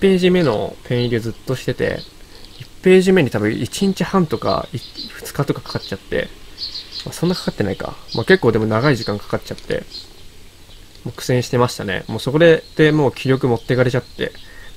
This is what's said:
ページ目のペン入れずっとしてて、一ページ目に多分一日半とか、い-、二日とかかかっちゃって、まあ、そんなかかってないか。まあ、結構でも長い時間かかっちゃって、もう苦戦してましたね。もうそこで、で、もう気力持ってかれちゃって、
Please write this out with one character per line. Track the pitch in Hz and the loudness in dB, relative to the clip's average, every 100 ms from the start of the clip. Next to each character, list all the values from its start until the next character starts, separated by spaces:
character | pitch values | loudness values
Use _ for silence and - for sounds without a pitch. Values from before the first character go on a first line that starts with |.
ペ | 190 185 | 2 4
ー | |
ジ | 180 | 4
目 | 180 | 4
の | 156 107 98 - | 2 0 -2 -8
ペ | - 123 | -4 -2
ン | |
入 | 123 | 0
れ | 117 | -2
ず | 113 | -2
っ | |
と | 104 - | -8 -6
し | 127 - | -6 -4
て | |
て、 | 123 104 - - - - - - - | -2 -2 -4 -10 -20 -20 -20 -20 -18
一 | - - | -18 0
ペ | 185 185 | 6 6
ー | |
ジ | 185 | 6
目 | 185 | 4
に | 127 | 4
多 | 110 | 2
分 | 104 | 0
一 | 104 117 - 196 | 0 -4 0 0
日 | 190 | 0
半 | 180 190 160 | 0 0 0
と | 107 | 0
か、 | - - - | 0 -2 -2
い-、 | - | -8
二 | - - - - - | -10 -16 -16 -14 -10
日 | - | -4
と | 139 | -2
か | 139 | -2
か | - | -4
か | 120 | -10
っ | |
ち | - | -8
ゃ | - | -10
っ | |
て、 | - - - - - - - - - - - | -4 -4 -4 -10 -18 -12 -12 -12 -14 -12 -12
ま | |
あ、 | |
そ | - | -4
ん | 170 | -2
な | 180 | -2
か | |
か | - | -4
っ | |
て | - | -2
な | 101 | -2
い | 95 | -2
か。 | - - - - | -8 -10 -8 -2
ま | |
あ、 | |
結 | 113 190 | 4 4
構 | 123 | 6
で | 110 | 2
も | 110 | 2
長 | 110 143 | 2 2
い | 120 | 0
時 | |
間 | 113 104 | -2 -6
か | - | -4
か | 110 | -6
っ | |
ち | - | -6
ゃ | |
っ | - | -12
て、 | - - - - - - - - - - - - - - | -6 -6 -8 -18 -20 -20 -20 -20 -20 -20 -20 -20 -20 -14
も | - | -12
う | |
苦 | - | -8
戦 | - 123 | -2 0
し | 117 | 2
て | 123 | 2
ま | 123 | 0
し | - | 0
た | |
ね。 | 101 95 - | -6 -6 -4
も | 110 | -6
う | |
そ | - | 0
こ | 147 | 4
で、 | 165 160 - - | 6 6 2 2
で、 | 156 | 4
も | 151 135 | 4 2
う | |
気 | - 131 | 0 0
力 | 131 135 | 2 2
持 | |
っ | 117 | 0
て | - 127 | 0 0
か | |
れ | 127 | 2
ち | 127 | 0
ゃ | |
っ | |
て、 | - - - - - - - | -4 -8 -8 -8 -18 -16 -16